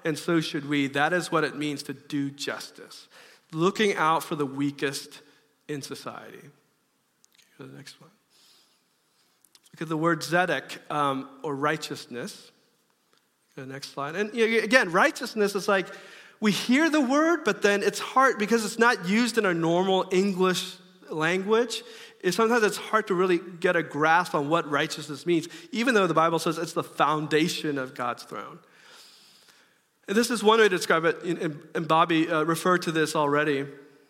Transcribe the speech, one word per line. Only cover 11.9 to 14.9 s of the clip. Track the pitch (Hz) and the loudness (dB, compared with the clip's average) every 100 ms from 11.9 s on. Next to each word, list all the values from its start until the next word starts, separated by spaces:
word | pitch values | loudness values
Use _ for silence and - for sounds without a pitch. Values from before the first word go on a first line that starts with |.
| 135 - 120 180 - - _ _ _ _ _ _ _ _ _ _ - | -12 -12 -12 -12 -14 -20 _ _ _ _ _ _ _ _ _ _ -18
Go | |
to | 131 | -16
the | |
next | 139 - | -14 -12
slide. | - 139 | -8 -6
And, | 170 214 | -4 -4
you | 233 226 | 0 2
know, | 226 | 2
again, | 202 254 - | 4 4 4